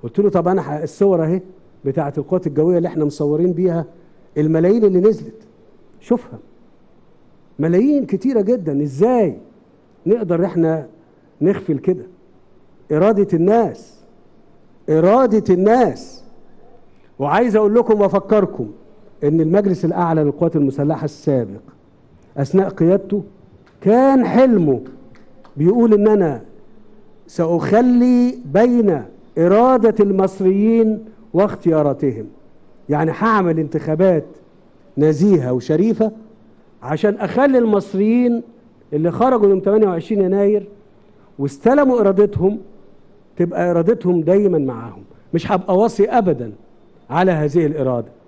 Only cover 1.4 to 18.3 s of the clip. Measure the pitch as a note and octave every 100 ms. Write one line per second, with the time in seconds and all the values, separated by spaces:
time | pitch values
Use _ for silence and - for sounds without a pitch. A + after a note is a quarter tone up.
1.4 | F3+ - - - C#3 C3+ C#3+ C#3 C#3 F#3
2.4 | F3+ C#3 D#3+ F3 E3+ E3 D3+ C#3+ D3 D3+
3.4 | F3+ E3+ F#3 E3+ D#3+ - - - - -
4.4 | D#3 D#3+ F3 A3+ G#3+ F#3 G3 A3 - -
5.4 | - _ _ - - - - A#3+ - A2+
6.4 | - _ _ _ _ _ _ _ _ _
7.4 | _ - D#3 F3 B3+ D4 A#3+ F#3+ B3+ B3
8.4 | G3 B3 D#3+ C#3 D3 C3 G#3 B3+ G3 G#2+
9.4 | - _ _ _ _ _ - A3+ G3+ E3+
10.4 | E3+ E3 D#3+ D#3+ D3 - _ _ _ _
11.4 | D3+ F#3 - C#3+ D#3 F3+ - - _ _
12.4 | _ _ _ - - D3+ F#3+ G#3 G3 E3
13.4 | F3 A3+ G#3+ - - - _ _ _ _
14.4 | _ _ _ _ - D#3 E3+ A3+ C4 G#3+
15.4 | - F3+ F#3+ A#3+ A3 B2 - - - -
16.4 | - - - - - - - _ C#3 F3
17.4 | B3 G#3+ G#3 A3 A#3 G#3+ G3+ F#3+ -